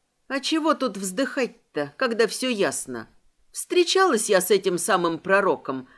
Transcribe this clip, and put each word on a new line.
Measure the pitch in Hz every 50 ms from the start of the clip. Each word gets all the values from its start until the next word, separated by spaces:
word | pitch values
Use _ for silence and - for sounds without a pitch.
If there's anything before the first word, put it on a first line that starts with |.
| _ _ _ _ _ -
А | 262 269
чего | 269 - 320 320 302 320 277
тут | - 262 233 190
вздыхать-то, | 196 196 185 185 254 269 269 - 277 240 - - _ _ _ - 151 147 143 -
когда | - 269 240 226 208 226
все | 190 - - 254 254
ясно? | 233 196 175 139 139 - - 135 123 117 113 - _ _ _ _ _ _ _ _
Встречалась | - - - - 349 359 339 - - 381 381 359 247 220 - -
я | 196 185
с | 190 -
этим | 208 190 190 185 180 175
самым | - - 196 180 170 170 165 151
пророком, | - 185 196 202 196 180 139 - - 143 135 131 127 - -